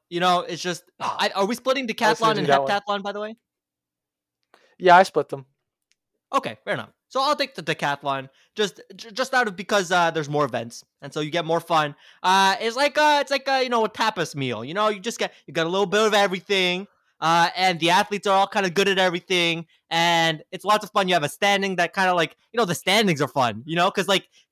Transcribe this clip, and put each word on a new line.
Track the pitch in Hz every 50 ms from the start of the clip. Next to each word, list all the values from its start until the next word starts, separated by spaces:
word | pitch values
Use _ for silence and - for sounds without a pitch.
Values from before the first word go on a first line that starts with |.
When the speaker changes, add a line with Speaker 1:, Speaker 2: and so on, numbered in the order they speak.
| _ -
Speaker 1:
you | 175 170
know, | 180 180 180 180
it's | - - 175 147
just, | - 180 170 - - _ _ -
Speaker 2:
Oh, | - - - -
Speaker 1:
I, | 202 214 -
are | 196 202
we | 202 240
splitting | 233 - 262 262 277 262 226 - -
Speaker 2:
I | 233 214
was | 233 226
gonna | 226 220
Speaker 1:
decathlon | 214
Speaker 2:
do | 202
Speaker 1:
and | 185 147
Speaker 2:
that | 139 139
one. | 139 135
Speaker 1:
heptathlon, | 202 202 - 208 202 202
by | 196 202
the | 196 208
way? | 214 214 226 - _ _ _ _ _ _ _ _ _ _ _ _ _ _ _ _ _ _ _ _ _ _ _ _ _ _ _ -
Speaker 2:
Yeah, | 175 180 175
I | 180 196
split | - - 151 139 -
them. | 151 135 131 _ _ _ _ _ _ _ _ _ _ _ _ _ _ _ _ -
Speaker 1:
Okay, | 269 269 262 139 110 - -
fair | 202 180
enough. | 127 104 - _ _ _ _
So | - 262
I'll | 269 294 294
take | - 277 269 -
the | 196
decathlon, | 156 165 151 - 165 147 143 - 151 139 135 135 131 131 _ _ _ _ -
just, | 208 214 190 - - - - 196
j-, | 175 - 233
just | 196 233 254 - 269
out | 247 247
of, | 214 175
because, | 175 185 - 214 202 185 160
uh, | 185 175 170 165
there's | 156 160 147 139
more | 147 147 147
events, | 123 123 117 117 117 - - - _ _ _
and | 139 139 -
so | 156
you | 156 151
get | 151 170 156
more | 160 165 165
fun. | - - 170 156 151 143 147 _ - - - _ -
Uh, | 180 190 196 196 190 196 -
it's | 220 226 226
like, | 262 294 285 - 294
uh, | 302 302 294 285
it's | 277 277
like, | 277 269 269
uh, | 277 269 262
you | 254 247
know, | 240 226 220
a | 214
tapas | - - 233 220 - 190 156 - -
meal. | 143 135 127 113 107 117
You | 139 170
know, | 208 214 214
you | 208 196
just | 180 233 - -
get, | 208 180 - - _
you | - 139
got | 165 160
a | 165
little | 180 196 202
bit | 180 202 214 220
of | 214
everything, | 208 202 202 190 190 180 - - 202 190 185 180 180 185 202 - _ _ _ _ _ -
uh, | 156 160 170 170 170 175 -
and | 175 185 185 175 151
the | 165 165
athletes | 175 196 208 208 208 196 -
are | 202 190
all | 196 196 190
kinda | - 214 190 185
good | 151 196 196 196
at | 190 190
everything, | 185 185 170 180 - - 185 175 170 170 165 170 165 _ _ _ _ -
and | 160 165 170 170 170 165 165 165 156 151 - -
it's | 190 175 -
lots | 196 214 208 208
of | 180
fun. | - 208 190
You | 180 180
have | 165
a | 143 143
standing | - - 208 202 202 196 196 196 185
that | 175 175 165 -
kinda, | 196 190 185 180
like, | 175 160 - - _ _ _
you | - 240
know, | 226
the | 175 175
standings | - - 185 190 220 226 190 156 131
are | 147 131
fun, | - 143 123 117 101 113 131
you | 156 165
know, | 175 175 202
'cause, | - 208 180 190
like, | 196 185 - _ _ _ _ _